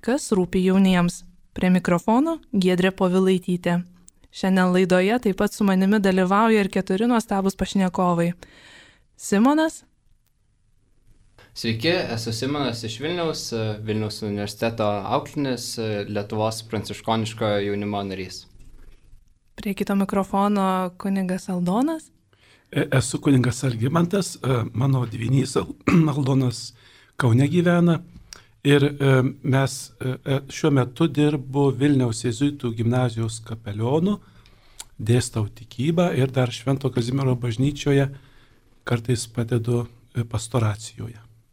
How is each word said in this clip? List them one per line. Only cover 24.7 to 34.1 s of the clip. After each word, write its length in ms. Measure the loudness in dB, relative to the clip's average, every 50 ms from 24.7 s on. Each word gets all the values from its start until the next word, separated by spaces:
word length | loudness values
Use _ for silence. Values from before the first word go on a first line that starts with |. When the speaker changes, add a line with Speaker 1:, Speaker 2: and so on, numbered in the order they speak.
| -2 -2 0 2 2 0 0
Speaker 3:
dvynys 520 | -4 -6 -6 -2 0 2 2 0 0 -2 -4
Al-, 160 | -4 -4 -12 -4 0 4
<clears throat> 220 | 4 4 4 4 2
Aldonas 580 | 0 0 2 2 2 2 0 -2 -6 -12 -14 -18 -20 _ -20 -20 -20 _ _ _ 0
Kaune 260 | 2 4 4 4 4 4
gyvena. 480 | 2 2 4 4 4 4 4 4 2 2 -2 -12 -20 -20 -20 -20 -20 -20 -20 _ _ _
Ir, 240 | _ 4 6 6 4
e, 280 | 2 0 2 2 4 4 4 4 2 -2 -4
mes, 360 | -2 0 2 2 2 0 -4 -8 -14 -16 -16 _
e, 140 | -6 -6 -6
e, 220 | -4 -4 -2 -2 -2 -4
šiuo 240 | -8 -10 0 0 2
metu 360 | 4 4 2 0 0 -2 -2 0
dirbu 560 | 2 2 2 2 2 -2 -6 -4 0 2 2 2 2
Vilniaus 500 | 2 2 2 4 2 2 0 -2 -2 -4
jėzuitų 480 | -4 -2 0 -2 -2 -2 -2 -6 -6 -4
gimnazijos 640 | -2 0 0 2 2 0 0 -2 -2 -4 -4 -6 -10
kapelionu, 800 | -12 -12 -14 -12 -10 -10 -6 -4 -2 0 0 0 0 0